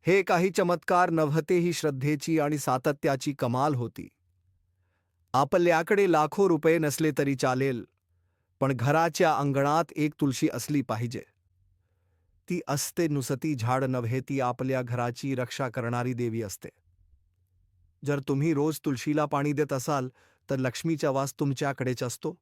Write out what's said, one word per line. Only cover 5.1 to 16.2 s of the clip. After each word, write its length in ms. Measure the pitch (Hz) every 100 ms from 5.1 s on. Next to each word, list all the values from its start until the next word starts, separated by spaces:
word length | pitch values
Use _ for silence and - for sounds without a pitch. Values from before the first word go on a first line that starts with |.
| _ _
आपल्याकडे 800 | 127 143 185 175 160 170 202 196
लाखो 380 | 156 151 196 196
रुपये 280 | 160 160 165
नसले 340 | 151 135 160 143
तरी 180 | 139
चालेल, 500 | 135 135 127 135 120 - _ _ _ _ _ _ _
पण 140 | 135
घराच्या 640 | 131 123 160 165 - 170 147
अंगणात 460 | 143 139 139 156 165
एक 180 | - 151 -
तुळशी 260 | 143 127 151
असली 280 | 123 - 147
पाहिजे. 400 | 131 113 120 120 - _ _ _ _ _ _ _ _ _ _ _ -
ती 120 | 175 -
असते 400 | 143 - - 165
नुसती 480 | 147 123 131 160
झाड 280 | 135 113 131
नव्हे, 380 | 131 127 113 131
ती 180 | 127 139
आपल्या 420 | 123 123 131 131
घराची 540 | 123 123 120 120 139
रक्षा 340 | 127 123 - 131
करणारी 440 | 120 117 120 123
देवी 280 | 120